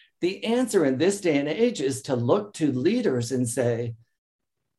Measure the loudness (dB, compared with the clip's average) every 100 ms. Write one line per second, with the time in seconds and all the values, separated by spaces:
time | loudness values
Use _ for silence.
0 | _ _ -4 -4 -2 0 2 2 2 2
1 | 2 2 2 2 0 0 0 2 -2 -2
2 | -2 -2 2 2 0 -2 -2 0 0 0
3 | 0 -2 -2 -2 -2 0 0 0 -4 -10
4 | _ _ _ _ _ _ _